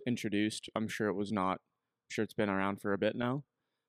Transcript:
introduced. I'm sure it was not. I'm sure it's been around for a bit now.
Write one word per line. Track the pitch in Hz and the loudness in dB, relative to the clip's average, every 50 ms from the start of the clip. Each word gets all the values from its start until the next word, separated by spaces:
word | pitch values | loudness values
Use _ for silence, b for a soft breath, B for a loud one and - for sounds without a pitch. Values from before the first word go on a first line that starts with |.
| - | -2
introduced. | - 120 - - 110 98 104 107 107 - - - - - | -2 -2 -2 -2 0 2 2 2 2 0 -4 -8 -6 -4
I'm | 110 110 | -4 -4
sure | 104 - - 110 104 | -4 -2 0 0 0
it | 90 | 0
was | 98 104 98 | 0 -2 -2
not. | 110 98 92 95 92 - | 0 0 2 2 0 -2
I'm | _ _ _ _ _ _ _ _ _ - | _ _ _ _ _ _ _ _ _ -8
sure | - 117 107 | -4 -4 -4
it's | - - | -2 0
been | - 107 101 | 0 2 2
around | 95 98 98 98 98 - | 2 2 2 0 0 -2
for | - 104 98 | -2 0 0
a | |
bit | 98 101 107 - | 2 2 2 2
now. | 123 123 123 131 147 - _ _ _ _ _ _ _ _ | 2 0 0 0 -2 -4 _ _ _ _ _ _ _ _